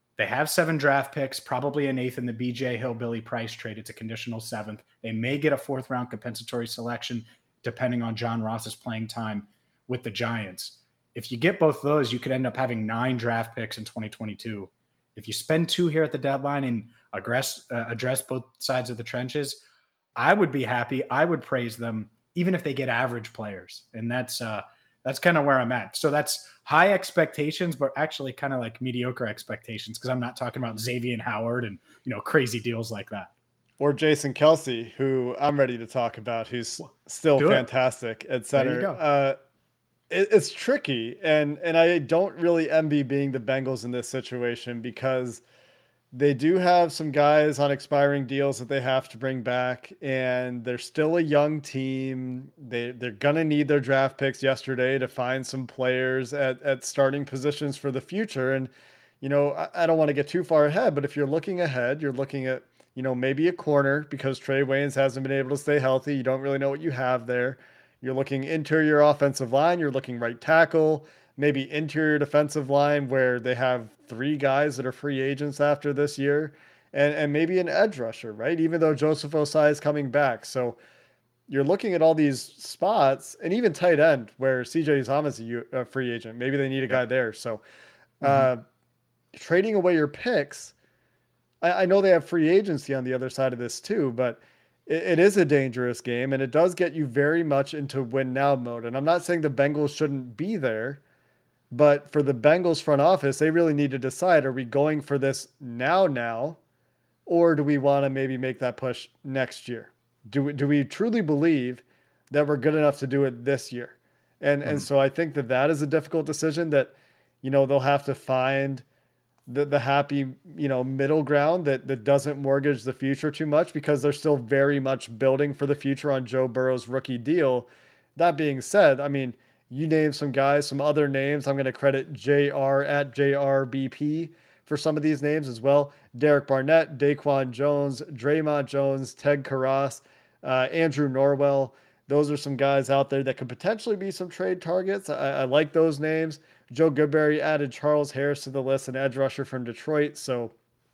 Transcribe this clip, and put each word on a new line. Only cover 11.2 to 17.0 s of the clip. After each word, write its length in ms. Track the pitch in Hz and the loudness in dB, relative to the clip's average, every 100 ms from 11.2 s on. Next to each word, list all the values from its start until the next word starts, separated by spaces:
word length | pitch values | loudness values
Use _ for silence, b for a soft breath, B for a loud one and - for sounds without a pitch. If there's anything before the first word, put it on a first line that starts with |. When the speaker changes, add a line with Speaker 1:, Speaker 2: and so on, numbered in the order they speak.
| - | -12
Speaker 1:
you 80 | 117 | -2
get 200 | 160 190 | 0 2
both 180 | 160 - | 2 2
of 60 | |
those, 300 | 143 147 123 | 0 0 0
you 60 | 123 | -4
could 140 | - | -4
end 140 | 127 127 | -4 -4
up 100 | - | -4
having 300 | 131 117 107 | -4 -4 -4
nine 300 | 113 127 127 | -4 -2 -2
draft 380 | 117 113 113 | -2 -2 -4
picks 240 | 117 110 - | -8 -10 -10
in 60 | |
twenty 240 | 107 - 107 | -12 -12 -12
twenty-two. 600 | - 110 101 117 104 95 _ _ _ _ - | -10 -12 -10 -10 -12 -14 _ _ _ _ -18
If 100 | 110 | -10
you 80 | |
spend 340 | - - 160 165 | -8 0 0 0
two 200 | - 175 | 0 0
here 140 | 156 | 0
at 100 | 151 | -2
the 60 | 143 | -2
deadline 460 | 139 139 143 143 | -4 -2 -2 -2
and 240 | 135 113 104 b | -2 -4 -6 b